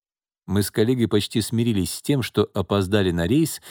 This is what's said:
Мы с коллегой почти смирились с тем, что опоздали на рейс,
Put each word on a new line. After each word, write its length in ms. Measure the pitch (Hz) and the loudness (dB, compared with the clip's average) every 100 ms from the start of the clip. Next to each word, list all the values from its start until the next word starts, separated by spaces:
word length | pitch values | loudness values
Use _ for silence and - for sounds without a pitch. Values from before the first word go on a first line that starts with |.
| _ _ _ _ - | _ _ _ _ -2
Мы 160 | 95 | -2
с 80 | 98 | 0
коллегой 380 | - 110 131 110 | 0 0 2 2
почти 320 | 107 - 117 | 0 0 -2
смирились 540 | 104 113 117 104 87 - | -2 -2 0 0 -2 -4
с 60 | |
тем, 220 | - 143 | -2 -2
что 260 | 107 - 104 | 0 -2 -2
опоздали 580 | - 92 101 92 107 95 | -2 -2 0 2 0 0
на 160 | 87 85 | 0 0
рейс, 340 | 135 160 - - | 2 0 -4 -14